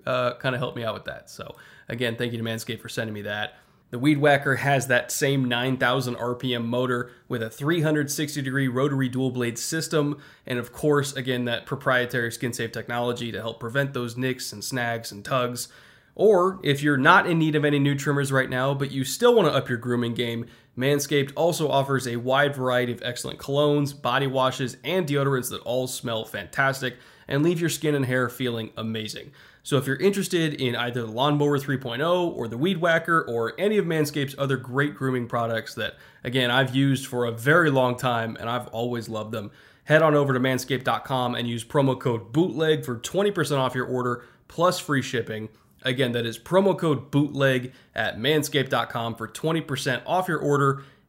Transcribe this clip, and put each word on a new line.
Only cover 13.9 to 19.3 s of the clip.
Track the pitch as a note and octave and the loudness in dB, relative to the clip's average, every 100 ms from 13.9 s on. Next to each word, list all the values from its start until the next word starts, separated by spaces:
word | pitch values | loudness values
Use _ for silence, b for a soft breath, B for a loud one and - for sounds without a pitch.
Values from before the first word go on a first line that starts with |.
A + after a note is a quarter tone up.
those | C3+ A#2+ A#2 | -2 -6 -2
nicks | C3 B2+ - | -2 -2 -8
and | G#2+ | -10
snags | - C3 A#2+ A#2 - | -6 -4 -2 -4 -8
and | G2+ - | -10 -4
tugs. | C3 B2 A#2+ - B B B B - | -2 -2 -4 -10 B B B B 2
Or | G3+ F#3 F#3 F#3+ | 4 6 4 0
if | D3 C3+ | 0 2
you're | D3 C#3 | 2 4
not | D3 F#3 - | 6 6 6
in | E3 | 2
need | D#3 D3+ | 2 2
of | D3 | 2
any | C#3+ | 4
new | C#3 C#3 | 2 2
trimmers | D3+ C#3+ C3 | 0 0 2
right | C3+ C3 | 2 0
now, | B2+ C3+ | 0 0
but | C#3 C3+ | -2 -4
you | C3+ | -4
still | C3 - A#3+ | -4 2 4